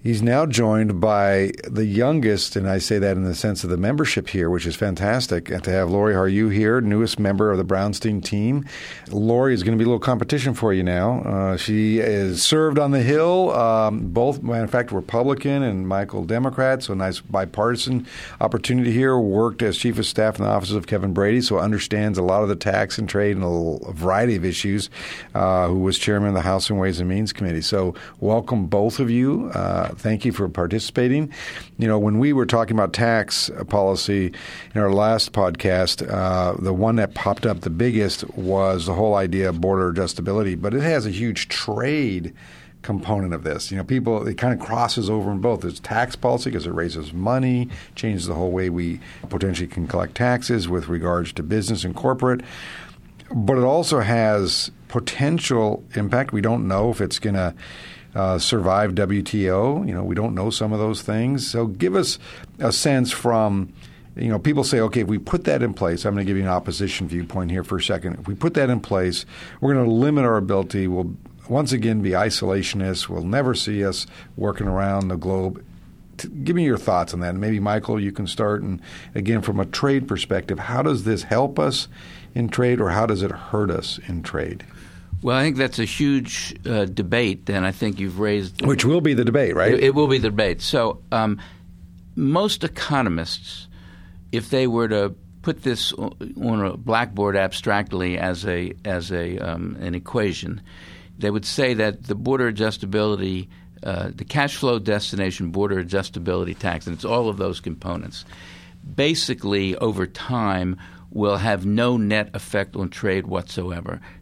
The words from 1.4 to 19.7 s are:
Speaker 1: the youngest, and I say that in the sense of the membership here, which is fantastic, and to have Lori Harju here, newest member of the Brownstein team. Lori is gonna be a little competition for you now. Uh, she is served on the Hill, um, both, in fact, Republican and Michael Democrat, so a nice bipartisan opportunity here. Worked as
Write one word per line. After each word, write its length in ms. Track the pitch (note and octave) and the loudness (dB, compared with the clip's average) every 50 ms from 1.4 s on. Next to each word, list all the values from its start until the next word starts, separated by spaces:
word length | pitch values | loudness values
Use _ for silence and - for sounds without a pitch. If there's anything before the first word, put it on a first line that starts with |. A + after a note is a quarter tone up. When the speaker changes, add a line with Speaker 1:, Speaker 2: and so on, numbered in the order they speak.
| G2 G2 - - - - | 2 2 -2 -6 -8 -6
Speaker 1:
the 160 | B2 G#2+ A2 | -2 0 0
youngest, 720 | G#2+ G2 G#2+ A#2+ C3 D#3 D#3+ B2+ A2 G#2 G2 - - - | 2 2 2 4 4 4 4 4 4 2 2 0 -2 -2
and 140 | G#2 F#2+ F#2+ | -2 0 2
I 100 | F#2+ F#2+ | 0 0
say 220 | F2+ - A2 G#2 | 0 0 0 2
that 160 | G2 G2+ F#2+ | 2 2 2
in 80 | F#2+ F#2+ | 2 0
the 100 | F#2 F2 | -2 -2
sense 300 | - - A2 G2+ F2 - | -2 -2 -2 -2 -2 -2
of 40 | F2+ | -2
the 80 | F2+ | 0
membership 520 | E2+ F2+ G#2 C#3 D3 D#3 C3 - - - - | 0 2 0 2 2 0 0 0 -2 -4 -2
here, 200 | - G2 F2 E2 | -2 0 2 2
which 160 | F2+ F2 E2 | 2 0 0
is 120 | E2+ D#2+ | -2 -2
fantastic, 720 | - A2 G2+ F#2 E2 F#2+ G2+ A2+ C3 B2 - F2+ E2+ E2+ - | 0 -2 -2 0 0 0 0 2 0 0 0 -2 -2 -2 -4
and 120 | - F2+ F2 | -6 -4 -2
to 80 | G2 F#2 | 0 2
have 180 | F#2+ F#2 E2+ | 2 2 2
Lori 240 | F2+ G2+ G2+ G#2+ G#2 | 2 4 4 4 4
Harju 400 | F#2 F#2+ F#2+ F#2+ G2+ A2 A2 G2+ | 4 4 4 4 4 2 4 4
here, 260 | G#2 A2 G#2+ A#2 B2+ | 4 4 4 4 4
newest 380 | A#2+ G#2 G#2 G#2+ A#2 A2 - - | 2 2 2 2 2 2 0 0
member 320 | G#2+ G2 G2+ G2 G#2+ G#2+ | 2 2 4 4 4 4
of 80 | G2+ F#2 | 4 2
the 60 | F#2 | 2
Brownstein 580 | E2+ F#2+ F#2+ G2 G#2 G2+ - - A2+ G#2+ G2+ E2+ | 2 2 2 2 0 -2 -2 -2 -2 -2 0 -2
team. 420 | - - G2+ G#2 A#2 C3+ C#3+ C#3 C#3 - - - - - - - - | -2 -2 0 0 2 0 0 -2 -6 -12 -14 -14 -14 -14 -16 -14 -6
Lori 440 | - G#2 G#2+ A2 A#2 A#2+ C3 C3+ B2+ | -2 0 2 4 4 4 4 4 2
is 100 | G2+ F2+ | 2 2
gonna 120 | G2+ A2+ | 2 2
be 60 | A2 A2+ | 4 4
a 60 | A#2 | 4
little 100 | B2 A2 | 2 2
competition 560 | - - B2+ A2 - - D3+ D3 B2 C3+ A#2 | 2 0 0 0 0 0 0 0 0 0 -2
for 180 | - A2+ A2 G2 | 2 2 2 2
you 120 | F#2 F#2 | 4 2
now. 360 | F2+ F2+ F2+ F#2 A2 B2+ - - | 2 2 2 2 2 0 0 -2
Uh, 340 | - G#2+ G2 G2 F#2+ F#2+ | -2 -2 0 0 0 0
she 420 | F2+ - - G#2+ G#2+ G#2+ G#2+ G#2+ A2+ | -2 -2 0 2 2 2 4 2 2
is 460 | A2 A2+ G#2+ G2+ G2 F#2+ F2+ E2+ - | 2 2 2 2 2 0 0 0 2
served 340 | - D#3 D#3 D#3 D#3 C#3+ D3 | 4 4 4 4 4 4 4
on 140 | D3 C#3 C#3 | 4 4 4
the 100 | C3+ A#2+ | 4 4
Hill, 480 | A#2+ D3 D3+ D#3+ E3+ F3+ F#3 F#3 F3 | 4 4 4 4 4 4 4 2 2
um, 560 | - - A#2 A2+ A2+ A2 A2 G#2+ G#2+ A2 A2 F#2 E2+ | 2 2 4 4 4 4 4 2 0 0 -4 -2 2
both, 260 | A2+ A#2+ C3+ C#3+ C#3 | 2 2 2 0 -2
in 300 | - A#2+ A#2 A#2 A2+ G2+ | -2 -2 -2 0 -2 0
fact, 240 | - B2 A#2+ - G#2 | 0 0 0 0 -2
Republican 720 | F#2+ F2+ - - A#2 B2 C3+ C#3 C#3 - C#3 C#3 C#3 C#3 | -4 -4 -2 0 0 2 2 0 0 0 0 0 2 2
and 240 | B2 G2+ F#2+ F#2 F#2 | 0 0 0 0 0
Michael 360 | F#2+ G2 G2+ G2 - G2+ F2 | 0 0 -2 -2 -4 -6 -2
Democrat, 600 | E2 A2 A#2 B2+ C3+ C3 - C3 C3 C3+ C3 B2+ | -2 0 0 0 -2 0 0 2 2 2 0 -2
so 80 | - G2+ | -4 -4
a 40 | |
nice 220 | F#2+ F#2+ F#2+ F#2 - | -2 -2 -2 -2 -6
bipartisan 880 | - - - G2 F#2+ E2+ - - G#2 A#2 A#2+ A#2 - - B2+ B2 B2 - - - - - - - | -10 -4 -2 -2 -2 -2 0 0 2 2 2 0 -2 -2 -2 -2 -2 -6 -14 -14 -14 -14 -4 -2
opportunity 520 | - G#2 - A2+ - - B2+ B2+ B2 A#2+ A2 | -2 0 0 -2 0 0 2 2 2 2 2
here. 260 | A#2 C3 C3 C3 B2+ | 4 4 4 4 4
Worked 440 | A2+ G2+ F#2+ G#2 A2+ A#2 G#2 - A#2+ | 4 4 4 4 2 2 0 0 0
as 140 | G#2+ | 0